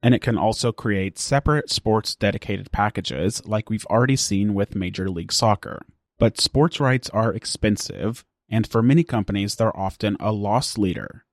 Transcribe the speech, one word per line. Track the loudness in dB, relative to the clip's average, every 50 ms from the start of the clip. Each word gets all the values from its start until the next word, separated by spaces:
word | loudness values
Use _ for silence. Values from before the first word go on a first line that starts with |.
| 6
and | 4 4
it | 4
can | 2 0 -2
also | 2 2 0 0 0 -2 -4 -4
create | -2 -4 -2 -2 0 -2 -4 -6 -8
separate | -6 -2 -2 0 2 2 2 2 0 -2
sports | -6 -4 0 2 2 2 0 -2 -6
dedicated | _ -2 -2 -2 -2 -4 -6 -6 -6 -6 -6
packages | -2 0 0 0 0 -4 -6 -6 -4 -2 -2 -2 -2 -2 -6
like | -4 -4 -4 -2 -2
we've | -6 -6 -4
already | 0 2 2 4 4 2
seen | 2 0 0 0 0 2 2 2
with | 0 -2 -2 -2
Major | -4 -4 -4 -4 -4 -4 -4
League | -4 -6 -6 -4 -2
Soccer. | 2 4 4 2 2 -2 -12 -12 -14 -14 _ _ _ _ _ _ _
But | 2 2 2 2
sports | -4 0 2 4 2 2 2 2
rights | 2 2 2 0 -2 -2
are | -2 0 0 0 -2
expensive, | -4 -6 -8 -8 0 2 2 2 2 -2 -8 -8 -4 -4 -4 -4 -4 -12 _ _ _ _ _
and | 0 0 0
for | 2 2 2 4
many | 6 6 6 4
companies, | 2 0 -2 -2 0 -2 -2 -2 -2 0
they're | 0 0 0 0
often | -2 -6 -6 -6 _ -2 -2 -2 -2
a | -2 -2 -2
loss | -2 -2 0 0 0 0 -2 -2
leader. | 0 0 0 0 -2 -8 -12 -14 -18 _ _